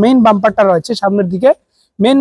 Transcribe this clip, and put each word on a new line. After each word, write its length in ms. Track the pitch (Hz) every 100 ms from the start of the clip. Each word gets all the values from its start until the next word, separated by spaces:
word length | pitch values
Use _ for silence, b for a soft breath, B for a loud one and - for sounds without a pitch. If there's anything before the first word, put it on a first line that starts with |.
মেইন 160 | 226 262 220
বাম্পারটা 360 | 208 214 202 196
রয়েছে 220 | 170 - 226
সামনের 280 | 196 202 185
দিকে, 180 | 180 254 320 _ _ _ -
মেইন 220 | 214 277